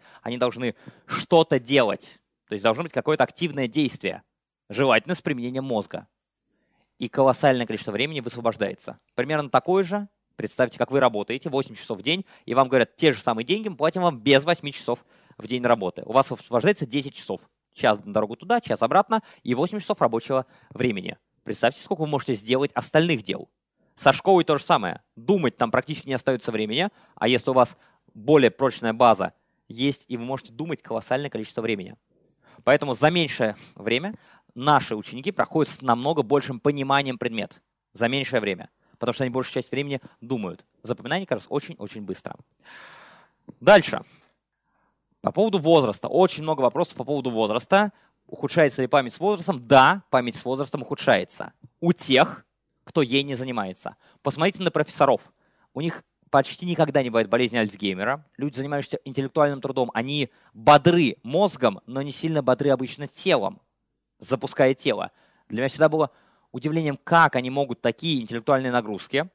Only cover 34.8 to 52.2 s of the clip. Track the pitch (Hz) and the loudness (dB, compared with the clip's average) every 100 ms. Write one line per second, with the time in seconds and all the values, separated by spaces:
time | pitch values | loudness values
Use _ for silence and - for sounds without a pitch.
34.8 | - 107 - 131 156 190 101 160 143 - | 2 -6 -8 -10 -6 -4 -2 0 -2 -2
35.8 | 127 117 139 156 117 143 139 123 147 143 | -2 0 0 -2 0 0 0 -4 -2 -2
36.8 | 135 139 139 123 123 113 95 - _ _ | 0 0 -2 -6 -6 -6 -8 -12 _ _
37.8 | _ - 117 139 131 127 104 90 - _ | _ -4 -2 0 -2 -2 -2 -4 -10 _
38.8 | _ _ 117 - 127 127 123 135 - 131 | _ _ -6 -2 -4 -4 -4 -6 -6 -6
39.8 | 143 135 - _ 117 127 95 82 _ _ | -6 -8 -10 _ -8 -6 -6 -10 _ _
40.8 | - 120 120 175 196 107 - 143 - 143 | -8 -6 -4 -4 -4 -8 -6 -8 -8 -12
41.8 | 104 110 98 92 - - _ _ - - | -14 -12 -10 -10 -12 -18 _ _ -20 -20
42.8 | - - - - _ _ - - 147 202 | -20 -20 -20 -20 _ _ -20 0 8 8
43.8 | - - - _ _ _ _ _ _ _ | 6 -4 -10 _ _ _ _ _ _ _
44.8 | _ _ _ _ - 170 220 185 151 165 | _ _ _ _ -4 0 0 2 4 6
45.8 | 120 101 - 165 185 - 156 151 123 151 | 4 -2 -2 2 2 0 -6 0 0 0
46.8 | 180 - 127 143 123 110 107 117 - 196 | -4 -6 -6 -6 -4 -2 0 -2 2 2
47.8 | 208 - _ _ _ - - 175 147 127 | 2 -4 _ _ _ -8 -2 2 2 2
48.8 | 127 143 123 - 190 196 180 143 117 135 | 0 2 0 -2 -2 -2 -4 -6 6 8
49.8 | 135 196 - 127 123 - 123 135 139 - | 8 4 0 -2 -2 -6 -6 -6 -6 -8
50.8 | 120 - - 101 - - - - - _ | -8 -2 2 2 0 -10 -14 -18 -20 _
51.8 | 170 - - 127 | 0 0 4 4